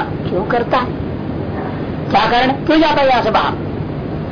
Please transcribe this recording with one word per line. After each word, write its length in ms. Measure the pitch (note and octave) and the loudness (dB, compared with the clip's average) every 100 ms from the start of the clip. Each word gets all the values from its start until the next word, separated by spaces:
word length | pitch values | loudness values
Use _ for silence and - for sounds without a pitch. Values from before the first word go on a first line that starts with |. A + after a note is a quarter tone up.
| - - - | 0 -4 -2
क्यों 160 | F3+ - | -2 0
करता 320 | A#3+ A3+ C4 | 0 2 0
है, 80 | A#3+ - - - - - - - - - - - - | 0 -4 -6 -6 -6 -4 -4 -4 -4 -4 -4 -4 0
क्या 200 | A3 A3 | 2 4
कारण, 200 | A#3+ B3+ | 4 2
क्यों 280 | C4 - D#4+ | 0 2 4
जाता 220 | D#4+ D4 | 4 4
है 80 | C4+ | 4
यहां 140 | A#3+ | 4
से 80 | A3 | 2
बाहर? 200 | - - - - - - - - - - | 2 0 -2 -4 -4 -6 -6 -6 -6 -4